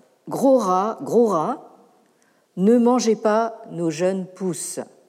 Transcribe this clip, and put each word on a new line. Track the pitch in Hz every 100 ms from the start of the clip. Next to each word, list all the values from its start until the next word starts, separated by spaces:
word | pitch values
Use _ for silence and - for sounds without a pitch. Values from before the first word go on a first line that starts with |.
| _ _ -
Gros | 160 254 262
rat, | 196 185 208 226
gros | 277 190 233
rat, | 180 160 269 - - _ _ _ _ _ _ _ -
ne | 190 240
mangez | 233 247 226 214
pas | 214 214 226 - -
nos | 165 170
jeunes | 151 180 190 180
pousses. | - 190 156 - - - _